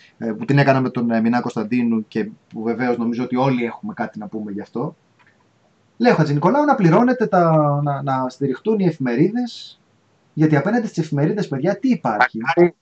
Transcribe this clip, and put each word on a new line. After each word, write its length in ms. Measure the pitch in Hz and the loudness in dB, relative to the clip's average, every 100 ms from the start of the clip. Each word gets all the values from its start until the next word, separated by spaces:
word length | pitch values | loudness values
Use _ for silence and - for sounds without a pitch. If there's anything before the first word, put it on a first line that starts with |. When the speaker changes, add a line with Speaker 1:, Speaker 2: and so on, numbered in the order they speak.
| - - | -20 -10
Speaker 1:
ε, 140 | 113 | -8
που 140 | 107 117 | -4 0
την 120 | 139 | 4
έκανα 240 | 139 131 | 4 2
με 80 | 127 | 0
τον, 220 | 127 117 | -2 0
ε, 100 | 113 | 2
Μινά 200 | 113 123 | 2 0
Κωνσταντίνου 680 | 120 117 104 123 117 110 107 | -2 -6 -2 0 0 -2 -2
και 220 | 113 104 - _ | -6 -6 -10 _
που 140 | 113 | -6
βεβαίως 340 | 113 110 127 120 | -4 -2 -2 -2
νομίζω 260 | 113 117 | -2 -4
ότι 120 | 123 123 | -4 0
όλοι 300 | 139 123 117 | 0 0 -4
έχουμε 280 | - 104 | -6 -10
κάτι 260 | 151 110 107 | -8 -8 -10
να 80 | 101 | -12
πούμε 240 | 110 104 | -10 -10
γι' 100 | 98 | -10
αυτό. 340 | 95 - 170 - _ _ _ _ _ _ _ _ _ - | -10 -8 -8 -10 _ _ _ _ _ _ _ _ _ 0
Λέω, 160 | 240 | 2
«Χατζη 200 | 165 147 | 4 2
Νικολάου, 320 | 147 175 277 294 | 2 2 2 2
να 100 | 233 | 4
πληρώνετε 520 | 170 196 247 247 214 | 4 4 4 2 2
τα, 240 | 180 165 156 147 143 | 2 4 4 2 0
να, 180 | 147 139 | -2 -4
να 280 | 139 131 127 | -2 -2 -4
στηριχτούν 500 | - 139 - 214 214 | -4 -4 -2 -2 0
οι 60 | 175 | 0
εφημερίδες, 960 | - 127 117 196 240 240 - - - _ _ _ _ _ | 0 -2 2 0 0 -6 -10 -18 -20 _ _ _ _ _
γιατί 220 | 151 156 143 | -2 2 2
απέναντι 320 | 196 240 220 | 2 -2 -2
στις 160 | - 151 | -6 -4
εφημερίδες, 420 | 143 151 208 - | -2 0 -2 -4
παιδιά, 320 | 131 170 196 | -4 -2 -2
τι 100 | 262 | 0
υπάρχει;» 500 | 214 123 107 127 113 | 0 -2 0 -2 -2
Speaker 2:
Ταγκάρι, 360 | 120 - 175 - | -2 4 2 2